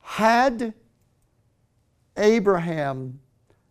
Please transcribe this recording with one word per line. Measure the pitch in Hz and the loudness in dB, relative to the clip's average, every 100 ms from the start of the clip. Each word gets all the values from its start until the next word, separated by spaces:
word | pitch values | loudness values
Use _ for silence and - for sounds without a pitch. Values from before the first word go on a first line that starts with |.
Had | - - 220 233 269 233 233 - _ _ _ _ _ _ _ _ _ _ _ _ _ - | -12 0 2 4 2 -2 -8 -10 _ _ _ _ _ _ _ _ _ _ _ _ _ 0
Abraham | 214 226 196 185 170 160 143 131 131 127 _ _ _ _ _ | 2 4 2 0 -2 -4 -4 -6 -10 -16 _ _ _ _ _